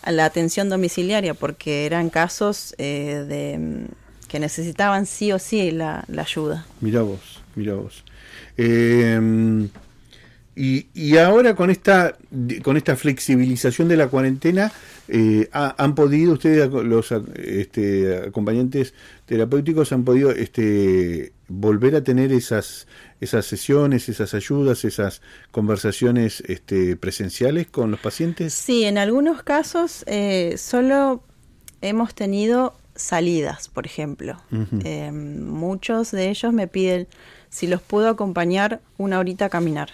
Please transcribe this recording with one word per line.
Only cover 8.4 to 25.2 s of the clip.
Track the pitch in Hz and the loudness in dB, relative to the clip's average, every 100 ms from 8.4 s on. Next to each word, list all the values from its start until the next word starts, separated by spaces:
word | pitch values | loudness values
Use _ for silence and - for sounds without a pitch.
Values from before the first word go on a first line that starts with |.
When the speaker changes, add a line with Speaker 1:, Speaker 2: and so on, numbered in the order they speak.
| - - | -16 -2
Speaker 2:
Eh, | 117 117 117 120 117 113 113 113 113 110 104 - - _ - - - - _ - | 2 4 4 4 4 4 2 2 2 2 -2 -8 -20 _ -20 -20 -20 -20 _ -4
y, | 131 131 - - | 0 0 -4 -6
y | 147 160 | 6 8
ahora | 175 220 247 185 | 8 8 6 4
con | 180 | 2
esta, | 185 - 196 170 - - 131 120 123 | 2 6 6 4 -2 -12 -6 -4 -2
con | - 143 | 2 2
esta | - 123 | 2 0
flexibilización | 151 135 - 127 127 123 127 123 165 | 0 -2 2 2 4 2 0 2 2
de | 165 | 4
la | 139 | 4
cuarentena, | 135 131 131 165 185 214 - - - - | 2 0 0 0 2 0 -4 -20 -20 -2
eh, | 113 110 107 110 | 2 4 4 2
ha-, | 143 143 - | 0 -4 0
han | 143 151 | 0 4
podido | 143 147 170 | 4 6 4
ustedes, | 147 160 156 139 | 4 4 4 4
aco-, | 135 | 0
los | 113 113 110 | 2 2 2
ac-, | 117 - - | -4 -6 -12
este, | - 98 98 - 101 98 95 90 98 | -6 -4 -4 -2 0 2 2 0 -4
acompañantes | 104 104 117 127 135 127 - - - - | -4 -2 0 0 -2 -4 -6 -20 -20 -4
terapéuticos | 117 113 143 147 156 143 | 0 2 0 0 0 0
han | 131 | 0
podido, | 123 127 139 | 2 4 4
este, | 120 113 - 107 104 98 92 87 82 65 _ _ | 2 -4 0 2 2 4 4 2 -2 -8 _ _
volver | 90 107 107 127 151 | -2 0 4 4 2
a | |
tener | 135 127 135 | 2 2 2
esas, | 131 - 110 - - - - - _ | 0 0 -4 -4 -14 -20 -20 -20 _
esas | 120 117 98 | -4 -2 -2
sesiones, | 101 - 143 143 131 - | -8 0 2 4 0 -2
esas | 110 104 | -6 -4
ayudas, | 107 - 143 139 120 | -4 -2 0 2 2
esas | 110 - 98 - | -2 -2 -4 -4